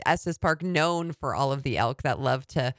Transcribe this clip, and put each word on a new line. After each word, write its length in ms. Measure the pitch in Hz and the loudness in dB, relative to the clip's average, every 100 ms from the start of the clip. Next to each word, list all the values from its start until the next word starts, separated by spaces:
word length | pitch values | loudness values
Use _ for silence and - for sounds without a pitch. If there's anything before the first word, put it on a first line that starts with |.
Estes 320 | - 170 175 165 | 0 0 0 -2
Park, 240 | 185 160 | 0 0
known 500 | 180 175 165 170 170 | 0 2 2 0 -4
for 220 | 151 139 | -6 -4
all 180 | 90 139 | 0 0
of 100 | 139 | 0
the 140 | 135 92 | -2 0
elk 240 | 117 127 | 0 0
that 160 | 143 117 | -2 0
love 260 | 131 131 - | 0 0 -2
to 260 | 156 127 | -2 -2